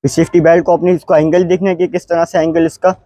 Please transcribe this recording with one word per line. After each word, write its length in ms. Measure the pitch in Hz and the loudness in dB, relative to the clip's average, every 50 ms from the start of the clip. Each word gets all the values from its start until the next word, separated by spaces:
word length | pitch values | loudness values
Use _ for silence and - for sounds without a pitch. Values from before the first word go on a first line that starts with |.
| - | -4
फिर 60 | 139 | -4
सेफ्टी 320 | - - 165 - - 175 | 0 0 -2 0 0 2
belt 240 | 151 160 170 180 156 | 4 4 2 2 2
को 80 | - 170 | 0 -2
आपने 200 | 160 165 180 180 | 0 0 -2 -2
इसको 220 | 156 - - 185 | -2 -2 0 0
angle 280 | 151 156 160 156 180 185 | 0 2 2 0 0 0
देखना 240 | 165 180 180 190 190 | 0 -2 -2 -2 -4
है 60 | 185 | -2
कि 120 | 165 180 175 | -2 -4 -4
किस 180 | - 175 - | -4 -8 -6
तरह 180 | _ 170 170 170 | _ -2 -2 -2
से 140 | - - 180 | -2 -2 -2
एंगल 260 | 156 165 160 170 165 | -2 0 0 0 0
इसका 300 | 160 - - - 185 185 - _ | -2 -2 0 -2 -2 -2 -2 _